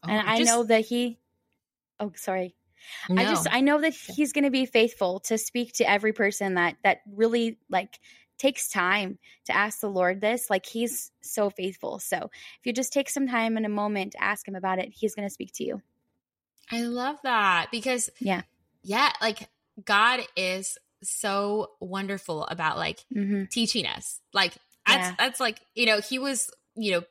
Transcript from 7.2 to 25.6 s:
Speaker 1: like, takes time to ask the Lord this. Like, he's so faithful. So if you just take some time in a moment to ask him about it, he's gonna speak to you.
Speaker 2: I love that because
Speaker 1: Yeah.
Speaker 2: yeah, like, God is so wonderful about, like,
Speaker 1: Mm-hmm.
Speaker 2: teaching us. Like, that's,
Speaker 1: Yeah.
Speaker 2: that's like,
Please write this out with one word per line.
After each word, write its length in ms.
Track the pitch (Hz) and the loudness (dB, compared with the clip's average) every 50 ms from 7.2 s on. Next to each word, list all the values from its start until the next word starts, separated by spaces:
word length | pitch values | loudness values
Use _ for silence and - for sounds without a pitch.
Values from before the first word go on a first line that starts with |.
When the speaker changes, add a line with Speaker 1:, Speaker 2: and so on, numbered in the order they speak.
| 220 233 226 240 233 226 226 _ _ _ | 2 2 4 2 0 0 -2 _ _ _
Speaker 1:
like, 300 | 185 185 190 208 - - _ - - - _ _ _ _ | -2 -2 -2 -4 -12 -20 _ -20 -20 -20 _ _ _ _
takes 300 | - 269 277 - - - | 0 0 0 0 -6 -4
time 500 | - 202 175 180 190 208 202 185 - - _ - - _ _ | -2 0 2 2 2 0 0 -4 -8 -12 _ -20 -20 _ _
to 100 | - - | -2 0
ask 240 | 190 202 214 214 - | 2 2 0 -2 -6
the 80 | - 208 | -6 -2
Lord 300 | 196 185 180 175 185 196 | 0 2 2 2 2 2
this. 300 | 196 214 233 240 - - | 0 0 0 0 0 0
Like, 160 | 208 190 - | 0 -2 -2
he's 440 | - - 226 233 226 - - - - _ _ - | -4 -4 -4 -2 -2 -4 -6 -10 -12 _ _ -14
so 260 | - - - 208 202 | -8 -2 0 0 -2
faithful. 480 | 196 - - 202 185 - - - - 196 | -2 -4 -6 -6 -6 -6 -8 -8 -8 -8
So 320 | - - 202 180 - - - - - - - _ | -6 -4 -4 -4 -4 -8 -12 -16 -20 -20 -20 _
if 60 | _ | _
you 60 | 247 233 | -4 -2
just 180 | 240 262 - - | -2 -4 -2 -2
take 160 | 277 269 - | -2 -2 -2
some 180 | - 285 277 | -2 -2 -2
time 300 | 254 240 233 226 226 226 | 0 0 0 0 0 0
in 80 | 220 220 | 0 -2
a 40 | 208 | -2
moment 420 | 208 208 208 208 208 202 190 202 - | -2 -2 -2 -2 -2 -2 -4 -6 -4
to 100 | - - | -2 -2
ask 240 | 190 208 208 - | -2 -2 -2 -6
him 80 | - 196 | -10 -10
about 240 | 190 190 190 185 185 | -4 -2 0 0 0
it, 140 | 185 214 - | -2 -6 -6
he's 220 | - - 214 - | -2 -2 -2 -2
gonna 140 | - 202 202 | -2 -8 -8
speak 220 | - - - 190 - | -6 -8 -12 -12 -8
to 100 | - - | -8 -6
you. 180 | - - 196 - _ _ _ _ _ _ _ _ _ _ _ _ _ _ _ _ - | -6 -6 -8 -10 _ _ _ _ _ _ _ _ _ _ _ _ _ _ _ _ -8
Speaker 2:
I 120 | 226 233 233 | -6 -4 -4
love 340 | 240 240 247 247 269 302 294 - | -4 -4 -4 -4 -4 -6 -4 -2
that 460 | 269 240 220 208 196 180 170 160 - - | 0 2 2 4 4 2 2 0 -2 -6
because 380 | 233 208 262 254 247 - - _ - | -4 -2 0 0 0 -2 -6 _ -6
Speaker 1:
Yeah. 220 | - 196 190 175 - _ _ _ _ _ _ _ _ | -2 -2 -2 -2 -4 _ _ _ _ _ _ _ _
Speaker 2:
yeah, 280 | 185 202 233 269 285 - - | -2 0 2 2 2 2 2
like, 280 | 202 226 208 - - - _ _ _ _ _ - 196 | -2 -2 -2 -2 -10 -20 _ _ _ _ _ -18 -2
God 360 | - 208 202 220 233 254 254 - - _ | 2 4 6 6 6 4 2 -2 -4 _
is 420 | - 190 185 185 190 190 - - - _ _ _ _ - | -2 -2 0 -2 -2 -4 -8 -10 -10 _ _ _ _ -8
so 680 | - - - - 208 196 196 202 202 208 214 - - - _ | -8 -6 -2 -2 0 0 0 0 0 0 0 -2 -4 -8 _
wonderful 640 | - 185 185 196 196 190 196 190 - - 160 151 151 | -12 -8 -6 -6 -4 -4 -4 -6 -4 -6 -4 -4 -4
about, 300 | - 165 170 160 156 - | -6 -4 -2 -2 -2 0
like, 280 | - 165 156 160 - - _ 262 | 0 -2 -4 -4 -6 -12 _ -4
Speaker 1:
Mm-hmm. 320 | 208 202 196 208 202 196 | -2 0 0 0 -2 -2
Speaker 2:
teaching 400 | 190 - 240 233 - - 240 156 | -2 0 0 0 2 0 -2 -2
us. 340 | 82 - - - - - - _ _ - | -4 -6 -6 -8 -10 -12 -12 _ _ 0
Like, 200 | 196 190 175 - - _ _ _ _ _ | 0 0 0 -2 -8 _ _ _ _ _
that's, 220 | 202 240 277 277 - | 2 4 4 2 -2
Speaker 1:
Yeah. 60 | 180 - | 0 0
Speaker 2:
that's 220 | 226 262 247 - | 0 0 0 0
like, 200 | 262 233 214 - | -2 -2 -2 -4